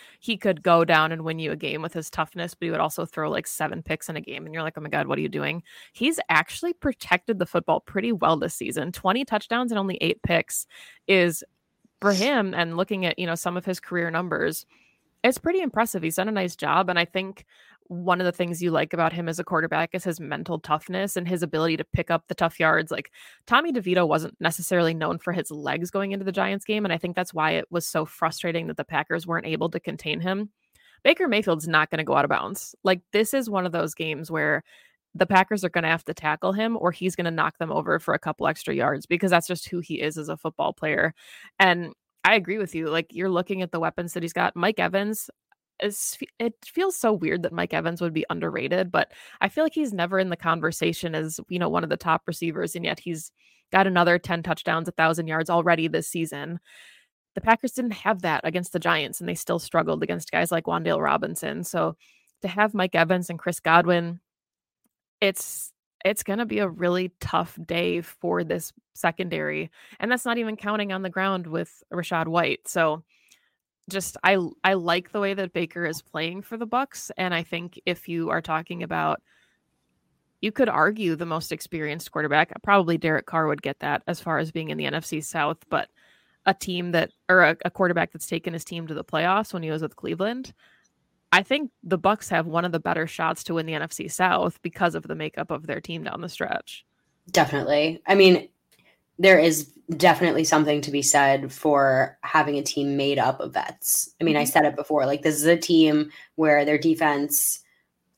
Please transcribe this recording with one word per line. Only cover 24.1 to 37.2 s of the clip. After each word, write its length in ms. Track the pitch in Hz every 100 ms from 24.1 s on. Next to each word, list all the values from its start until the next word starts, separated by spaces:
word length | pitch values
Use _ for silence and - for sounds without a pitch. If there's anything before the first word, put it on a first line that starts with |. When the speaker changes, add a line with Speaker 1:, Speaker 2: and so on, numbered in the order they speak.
| 156 160 -
Speaker 1:
necessarily 540 | 165 165 - 180 165
known 240 | 165 156 165
for 160 | -
his 160 | 175 -
legs 400 | 151 143 156 175
going 220 | 196 196
into 120 | 196
the 80 | 190
Giants 320 | 190 196 196
game. 220 | - 214 202
And 80 |
I 20 | 165
think 180 | 175
that's 200 | 175 180
why 180 | 165 156
it 140 | 165 -
was 160 | 170 -
so 200 | 160 156
frustrating 600 | - 165 - 175 165 165
that 100 | 156
the 80 | 143
Packers 400 | 147 156 170 170
weren't 180 | 170
able 240 | - 156 165
to 120 | 160
contain 400 | - 131 156 156
him. 280 | 180 196 208 _ _ _ _ _
Baker 260 | 262 339 339
Mayfield's 400 | 214 208 156 165
not 220 | 156 156
gonna 140 | 160
go 120 | 156 139
out 80 |
of 60 | 143
bounds. 440 | 135 98 202 - -
Like, 180 | 190 180 -
this 220 | 208 220
is 160 | 269 226
one 160 | 196 180
of 60 |
those 200 | 165 160
games 380 | - 160 147 160
where 340 | 160 151 151 - - _ _ _
the 120 | - 185
Packers 360 | 190 190 208
are 60 | 180
gonna 200 | 175 160
have 180 | 165 -
to 80 |
tackle 400 | 170 151 151 185
him 240 | 202 226 233
or 100 | 175
he's 260 | 165 180
gonna 140 | 175